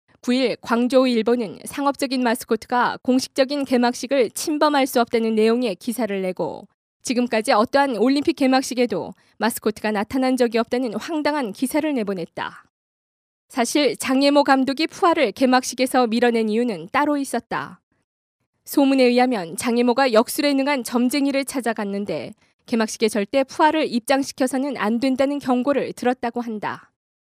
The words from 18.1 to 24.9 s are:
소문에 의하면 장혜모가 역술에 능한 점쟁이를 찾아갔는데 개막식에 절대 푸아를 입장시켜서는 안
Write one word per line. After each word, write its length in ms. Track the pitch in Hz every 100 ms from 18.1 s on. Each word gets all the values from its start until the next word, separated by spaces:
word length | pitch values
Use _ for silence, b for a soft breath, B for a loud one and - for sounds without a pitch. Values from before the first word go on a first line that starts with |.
| _ _ _ _ _ -
소문에 380 | - 269 269
의하면 520 | 247 247 254 226 165 -
장혜모가 560 | 247 233 247 240 269
역술에 420 | 214 240 - 285
능한 300 | 269 269 285
점쟁이를 640 | 226 247 247 294 277 269 269
찾아갔는데 880 | 285 233 220 202 202 202 156 113 - _ _ -
개막식에 420 | 226 214 - 220
절대 380 | 214 202 269 269
푸아를 420 | - 311 311 247
입장시켜서는 840 | 233 - 269 277 - 262 262 285 254
안 240 | 202